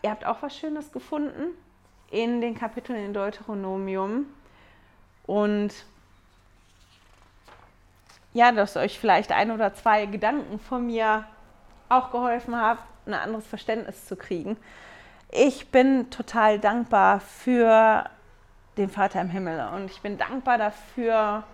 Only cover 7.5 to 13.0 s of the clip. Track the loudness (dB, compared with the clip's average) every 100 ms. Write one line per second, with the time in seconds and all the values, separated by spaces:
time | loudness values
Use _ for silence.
7.5 | -20 -20 _ _ _ _ -20 _ 4 6
8.5 | 6 0 0 -4 -2 2 2 4 0 0
9.5 | 0 -2 0 2 2 0 -2 -2 -2 -6
10.5 | -12 -8 -6 -4 -2 0 0 -2 -20 -20
11.5 | -20 -20 -20 0 0 2 -4 -2 -4 -4
12.5 | -2 0 0 -6 -20